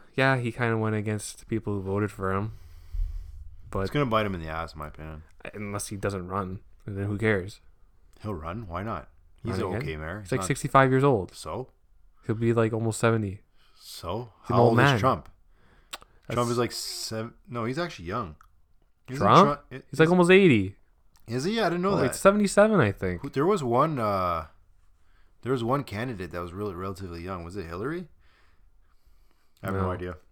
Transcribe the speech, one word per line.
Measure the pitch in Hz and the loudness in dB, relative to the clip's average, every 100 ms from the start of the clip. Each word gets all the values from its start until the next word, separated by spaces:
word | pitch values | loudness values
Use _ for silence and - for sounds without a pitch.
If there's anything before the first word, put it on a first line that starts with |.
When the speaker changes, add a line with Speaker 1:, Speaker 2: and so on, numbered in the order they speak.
| - | -8
Speaker 1:
yeah, | - 135 131 | 0 2 2
he | 120 | -2
kinda | 110 117 113 | -2 0 0
went | 110 110 | 0 -2
against | 107 107 - - | -2 -4 -6 -14
the | - | -6
people | 110 107 | -4 -2
who | 101 | -4
voted | 95 101 104 | -2 0 -2
for | 101 95 | -2 -2
him. | 95 110 - - - - - - - - - - - - | -2 -2 -8 -16 -20 -8 -4 -2 -4 -10 -14 -16 -16 -8
But | 98 | -4
Speaker 2:
It's | 95 | -2
gonna | 147 135 | 0 2
bite | 110 104 | 2 0
him | |
in | 92 | -2
the | 80 | -6
ass, | 80 80 | -6 -8
in | 78 | -10
my | 76 | -12
opinion. | 76 78 78 78 - - | -12 -14 -14 -16 -18 -16
Speaker 1:
unless | 104 104 101 - | -12 -8 -8 -8
he | 101 | -6
doesn't | 101 98 90 | -4 -4 -4
run, | 98 95 92 - - - | -4 -4 -8 -14 -16 -10
and | 98 | -6
then | 101 | -4
who | 101 | 0
cares? | 110 101 92 - - - - _ - - | 0 0 -2 -12 -20 -20 -20 _ -20 -16
Speaker 2:
He'll | 107 | -10
run. | 90 78 107 104 | -8 -8 -8 -8
Why | 85 | -6
not? | 107 92 - - - - | -6 -8 -10 -20 -20 -12
He's | - | -6
Speaker 1:
Run | 92 | -4
Speaker 2:
an | 98 | -2
Speaker 1:
again? | 101 | -4
Speaker 2:
okay | 147 76 | -6 -6
mayor. | 78 101 | -8 -8
Speaker 1:
He's, | 101 | -4
Speaker 2:
He's | |
Speaker 1:
like, | 131 | -4
Speaker 2:
not | 92 | -2
Speaker 1:
sixty-five | 139 139 135 135 | -4 2 4 6
years | 131 | 6
old. | 143 117 87 | 4 2 0
Speaker 2:
So? | - 78 92 131 _ _ _ - _ - | -10 -10 -10 -10 _ _ _ -20 _ -6
Speaker 1:
He'll | 110 | -2
be, | 117 | 2
like, | 117 110 | 2 2
almost | 113 113 107 | 0 -2 2
seventy. | 117 113 101 98 - _ _ _ | 2 2 0 -6 -16 _ _ _
Speaker 2:
So? | - - 85 104 123 - | -20 -12 -8 -8 -8 -16
Speaker 1:
He's | - | 0
an | 120 | 6
Speaker 2:
How | |
Speaker 1:
old | 120 | 6
Speaker 2:
old | 117 | 8
Speaker 1:
man. | 139 123 | 6 4
Speaker 2:
is | |
Trump? | 123 127 - - _ _ _ - _ - - _ - | 2 0 -4 -20 _ _ _ -20 _ -18 -18 _ -6
Speaker 1:
That's | |
Speaker 2:
Trump | 127 120 | -2 0
is, | 120 | 0
like, | 127 | 0
sev-, | - - - - 110 117 - - | -4 -10 -10 -8 -8 -8 -12 -12
no, | 120 | -6
he's | 113 131 | -4 -4
actually | 175 - | -6 -8
young. | 85 113 92 76 - _ _ _ _ _ - | -8 -6 -6 -12 -20 _ _ _ _ _ -12
Isn't | 131 101 | 0 6
Speaker 1:
Trump? | 135 202 | 8 8
Speaker 2:
Trump, | 143 - | 4 -8
i-, | 131 - | -18 -10
Speaker 1:
He's, | 135 | 4
like, | 160 | 6
Speaker 2:
is | |
Speaker 1:
almost | 180 175 | 6 8
eighty. | 190 190 117 95 - _ _ _ _ - | 8 8 6 4 -6 _ _ _ _ -10
Speaker 2:
Is | 120 | -6
he? | 156 226 | -2 0
I | 185 | 0
didn't | 175 | 0
know | 185 | 0
Speaker 1:
Oh, | 202 | 2
Speaker 2:
that. | |
Speaker 1:
like, | 131 | 0
seventy-seven, | - 196 208 196 - 214 208 | 4 4 4 2 4 6 6
I | 107 | 2
think. | 98 92 87 | 0 -4 -4
Speaker 2:
Who, | 139 | -4
there | 135 165 | 0 2
was | 208 | 2
one, | 127 120 156 147 | 2 2 2 0
uh, | 107 98 90 82 80 - _ _ - _ - _ - _ | -2 0 0 -2 -6 -16 _ _ -20 _ -20 _ -20 _
there | 117 | -4
was | 131 | -2
one | 117 139 | 0 -2
candidate | 131 101 127 104 90 | -2 -6 -8 -8 -8
that | 87 | -8
was | 87 | -8
really | 90 104 | -6 -8
relatively | 87 95 95 95 85 | -6 -8 -8 -10 -10
young. | 87 92 | -8 -8
Was | 85 98 | -10 -10
it | 82 | -10
Hillary? | 87 123 170 175 - - _ _ _ - _ _ _ _ - _ _ _ _ | -8 -6 -8 -10 -18 -20 _ _ _ -20 _ _ _ _ -20 _ _ _ _
I | 101 | -6
have | |
no | 95 | -2
Speaker 1:
No. | 92 | -2
Speaker 2:
idea. | 87 90 87 - | -4 -8 -10 -18